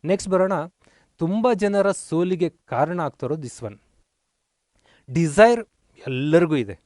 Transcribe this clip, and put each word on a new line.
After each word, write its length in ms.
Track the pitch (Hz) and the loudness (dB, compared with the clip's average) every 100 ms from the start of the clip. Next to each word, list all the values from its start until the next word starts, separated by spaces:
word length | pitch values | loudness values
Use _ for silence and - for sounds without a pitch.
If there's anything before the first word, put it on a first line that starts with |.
| 151 | -2
ನೆಕ್ಸ್ಟ್ 240 | 196 190 | -4 0
ಬರೋಣ, 240 | 185 190 180 165 _ _ _ _ _ | 0 0 -2 -6 _ _ _ _ _
ತುಂಬ 360 | 165 208 247 | -4 0 0
ಜನರ 380 | 214 208 202 196 | 0 0 2 0
ಸೋಲಿಗೆ 580 | 185 - 160 180 185 165 | -2 -4 -2 -2 -2 -4
ಕಾರಣ 500 | _ _ 123 151 175 | _ _ -4 -2 -2
ಆಗ್ತಿರೋ 360 | 151 - 123 160 | -8 -8 -8 -8
this 280 | 127 - | -10 -14
one. 180 | 113 104 _ _ _ _ _ _ _ _ _ _ _ _ - | -16 -16 _ _ _ _ _ _ _ _ _ _ _ _ -6
ಡಿಸೈರ್ 520 | 135 165 147 226 240 220 _ _ _ - | -2 0 6 6 6 -4 _ _ _ -8
ಎಲ್ಲರಿಗೂ 480 | 127 147 160 170 151 | -4 4 4 4 0
ಇದೆ. 240 | 104 92 | -2 -10